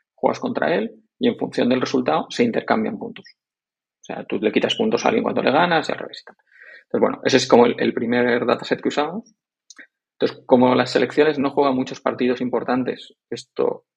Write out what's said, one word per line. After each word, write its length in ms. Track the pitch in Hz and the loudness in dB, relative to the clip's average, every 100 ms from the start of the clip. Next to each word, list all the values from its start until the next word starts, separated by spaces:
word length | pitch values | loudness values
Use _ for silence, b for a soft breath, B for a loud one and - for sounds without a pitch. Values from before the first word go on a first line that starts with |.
| b | b
juegas 240 | _ - - | _ -2 -2
contra 340 | - - 147 | -4 -2 0
él 180 | 180 226 - _ - | 0 -2 -8 _ -4
y 100 | 123 | -2
en 80 | 117 | -2
función 320 | 123 131 120 | -4 0 0
del 120 | 127 | 2
resultado 460 | 123 131 127 156 - | 0 0 0 -2 -2
se 140 | - | 0
intercambian 540 | 120 - - - 110 - | 0 0 0 0 -2 -6
puntos. 260 | - - - _ _ _ _ _ _ _ | -10 -14 -20 _ _ _ _ _ _ _
O 40 | |
sea, 200 | - - | -14 -12
tú 140 | - 104 | -6 -2
le 140 | 107 | 0
quitas 220 | - 120 - | 2 0 0
puntos 280 | 110 117 | 0 2
a 40 | 127 | 2
alguien 160 | 113 | 2
cuando 180 | 113 113 | 0 0
le 80 | 123 | 2
ganas 380 | 139 175 165 - | 2 2 2 -2
y 40 | |
al 60 | - | -6
revés 240 | - - | -8 -14
y 20 | |
tal. 120 | - - B B B B | -20 -20 B B B B
Entonces, 160 | B 117 | B 0
bueno, 200 | 104 - | 0 0
ese 120 | 131 127 | 2 2
es 80 | - | 4
como 200 | 120 120 | 6 6
el, 80 | - | 2
el 140 | 117 | -2
primer 540 | - 117 123 123 120 120 | -2 -2 0 0 0 0
dataset 340 | 120 - 120 | -2 -2 -4
que 80 | - | -4
usamos. 460 | 143 151 196 - _ _ _ _ - B _ _ - | -2 -4 -6 -14 _ _ _ _ -20 B _ _ -4
Entonces, 240 | 123 - - | -4 -4 2
como 280 | 127 127 | 4 4
las 160 | 127 123 | 4 2
selecciones 480 | 131 123 - 151 143 | 0 0 2 2 2
no 120 | 135 | -2
juegan 240 | 147 139 | 0 0
muchos 260 | 127 131 135 | 0 -4 -6
partidos 400 | - 113 123 120 | -6 -2 -2 -2
importantes, 760 | 123 120 - 127 123 - - _ - | -2 -4 -2 -2 -2 -6 -10 _ -14
esto, 580 | 117 - - - - _ | -14 -10 -2 -2 -2 _